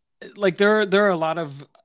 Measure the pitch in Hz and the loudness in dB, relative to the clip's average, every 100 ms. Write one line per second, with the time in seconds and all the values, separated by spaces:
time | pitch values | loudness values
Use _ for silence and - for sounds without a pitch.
0 | _ _ - 202 196 - 208 214 196 196 | _ _ -20 -4 -2 2 2 4 2 2
1 | 208 170 160 165 151 139 139 _ | 2 0 -2 -4 -8 -12 -20 _